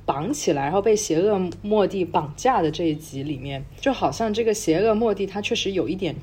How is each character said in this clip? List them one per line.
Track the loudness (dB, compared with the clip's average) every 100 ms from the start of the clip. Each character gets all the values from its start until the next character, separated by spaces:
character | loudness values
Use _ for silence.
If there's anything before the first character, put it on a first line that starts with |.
绑 | -4 -2 -2
起 | -2 0
来， | 0
然 | 2
后 | 2
被 | 4
邪 | 2 2 2
恶 | 2 2 -2 -4
莫 | 0 2 2
蒂 | 0
绑 | 0 0 -2 0
架 | 2 4
的 | 2
这 | 0
一 | -2
集 | -2 -6 -8
里 | -6 -6
面， | -6 -8 -10 -4
就 | -2
好 | 0 0
像 | 0 -2
这 | 0
个 | 0
邪 | 0 2 4
恶 | 4
莫 | 4 2
蒂 | 0 -2
他 | -4
确 | -4
实 | -2 -2
有 | -2 -2
一 | -2
点 | -4 -6